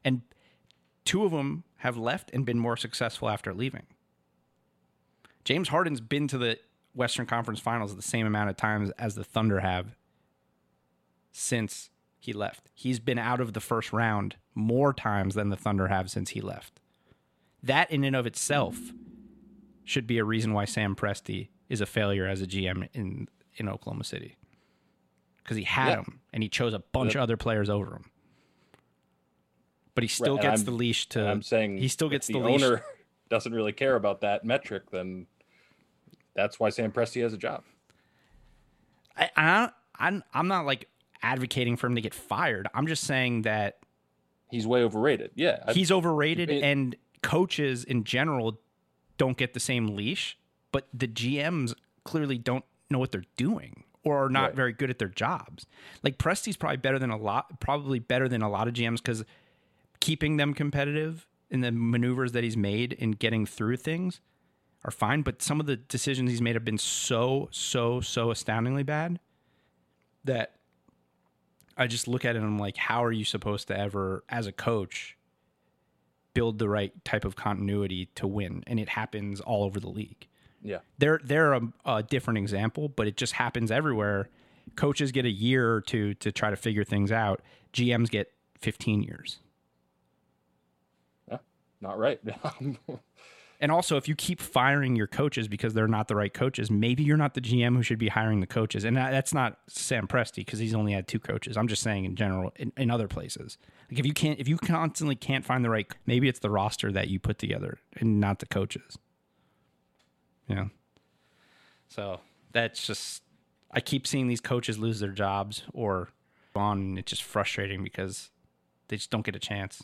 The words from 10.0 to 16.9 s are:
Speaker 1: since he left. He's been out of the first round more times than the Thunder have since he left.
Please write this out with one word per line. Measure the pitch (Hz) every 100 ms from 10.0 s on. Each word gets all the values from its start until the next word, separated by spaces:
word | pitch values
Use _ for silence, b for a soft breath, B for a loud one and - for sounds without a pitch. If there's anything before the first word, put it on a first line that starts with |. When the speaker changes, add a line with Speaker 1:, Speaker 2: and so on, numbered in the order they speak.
| _ _ _ _ _ _ _ _ _ _ _ _ _
Speaker 1:
since | - - 123 107 - - _ _ _
he | -
left. | 104 101 - _ -
He's | 131 127
been | 117 120
out | 113 123
of | 120
the | 107
first | - 113 -
round | 107 113 104 101 - _
more | - 107 120 143
times | 131 110 104 95
than | 101 101
the | 101
Thunder | 107 101 92
have | 95 92
since | - 95
he | 101
left. | 95 95 - _ _